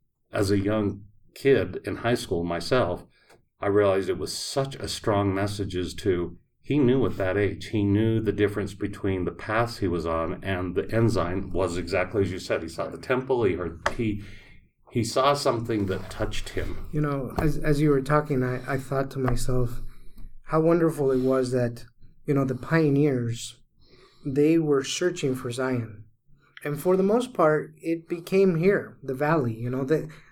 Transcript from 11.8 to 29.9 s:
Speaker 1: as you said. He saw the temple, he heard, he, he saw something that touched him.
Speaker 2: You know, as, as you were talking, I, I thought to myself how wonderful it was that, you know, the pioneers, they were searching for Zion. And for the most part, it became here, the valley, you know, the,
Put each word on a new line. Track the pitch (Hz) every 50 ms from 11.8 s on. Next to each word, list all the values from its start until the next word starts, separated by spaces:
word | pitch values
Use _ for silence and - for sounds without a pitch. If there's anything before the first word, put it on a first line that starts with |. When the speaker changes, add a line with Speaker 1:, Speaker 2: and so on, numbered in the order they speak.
| 85 87 95 90 90 90 - 104 98
Speaker 1:
as | 87
you | 92 92
said. | - - 113 85 82
He | 80
saw | - - 87 80
the | - -
temple, | - - 131 127 135 - 131 120 113
he | 92 85
heard, | 80 87 82 82 - - - - -
he, | 117 107 104 - - - - - - - - - _ _ _ _ _ -
he | - 123 107
saw | - - 135 131 143 143
something | 143 - 139 123 113 117 117 113 104 98 92
that | 95 95 - -
touched | - - 107 107 - - - -
him. | - 92 80 85 85 - - -
Speaker 2:
You | - 151
know, | 151 147 143 139 135 - - -
as, | 160 151 143 151
as | 151 156 143 143
you | 156 151
were | 139 135
talking, | 135 147 151 151 151 151 143 131 127
I, | 123 127 123 - 139 139
I | 135
thought | - - 139 135 135 139
to | - 135
myself | 131 123 120 - - - 123 127 123 120 120 - - - - - - - - - - - - - -
how | - 156 160
wonderful | 160 165 170 175 165 160 139 147 143 135
it | 131 127
was | 127 131 131 131 127 123
that, | 127 123 123 120 120 - - - _ _ - - - - -
you | 156 143
know, | 139 139
the | 135 127
pioneers, | 127 - - 156 165 160 147 139 139 147 147 131 123 120 117 120 - - - - _ _ _ _ _ _ _ - - - _ _ _ -
they | 147 127 143 147 156 165 165
were | 160 147 143 135 135
searching | - - - 175 180 175 - 156 135 131
for | 127 - 123
Zion. | 117 131 131 131 127 120 113 - - - - - _ _ _ _ - _ _ _ _ - -
And | 147 147 151
for | - 180 185
the | 185 196
most | 196 214 247 247 - -
part, | - 165 156 156 147 - - - -
it | - 165 165 165 165 -
became | 175 165 165 - 190 190 196 190 170 160
here, | 175 196 202 143 - - - -
the | - 135 131
valley, | 131 147 151 165 160 127 117 110
you | 113 117 120
know, | 131 131 139
the, | 135